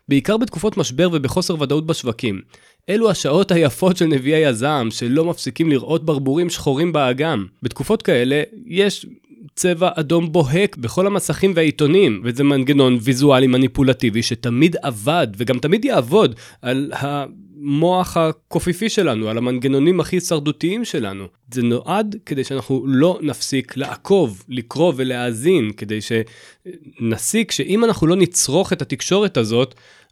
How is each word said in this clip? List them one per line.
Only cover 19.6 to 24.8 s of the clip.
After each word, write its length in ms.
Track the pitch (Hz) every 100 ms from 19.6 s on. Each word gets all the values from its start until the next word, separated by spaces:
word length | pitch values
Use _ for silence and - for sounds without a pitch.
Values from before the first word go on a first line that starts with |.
| 131 139 151 180
הכי 200 | 156 180
שרדותיים 640 | 175 165 147 143 160 214
שלנו. 420 | 233 165 107 98 95 - _
זה 80 | 127
נועד 540 | 120 120 120 190 220 208 -
כדי 180 | 143
שאנחנו 380 | 127 135 - 135 131
לא 320 | 131 165 180
נפסיק 540 | 151 127 - 135 - -
לעקוב, 680 | 135 117 - 196 143 95 -
לקרוא 440 | 127 117 131